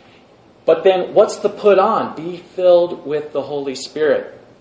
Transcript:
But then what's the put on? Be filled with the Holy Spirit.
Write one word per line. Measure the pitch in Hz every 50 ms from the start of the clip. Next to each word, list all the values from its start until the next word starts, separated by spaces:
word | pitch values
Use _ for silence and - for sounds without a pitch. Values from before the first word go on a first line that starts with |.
| _ _ _ _ _ _ _ _ _ _ _ _ _
But | - 165 165 -
then | 190 190 185 175 - -
what's | 165 214 - -
the | - - -
put | - - - 208 196 180
on? | 190 220 214 180 127 117 -
Be | - 156 170 180
filled | 170 - - _ - 180 180 175 175 175 170 - - -
with | 135 147 151 147 - -
the | 139 131
Holy | 123 147 143 139 139 131
Spirit. | 127 - - - 151 156 151 127 98 - - - - - _ _ _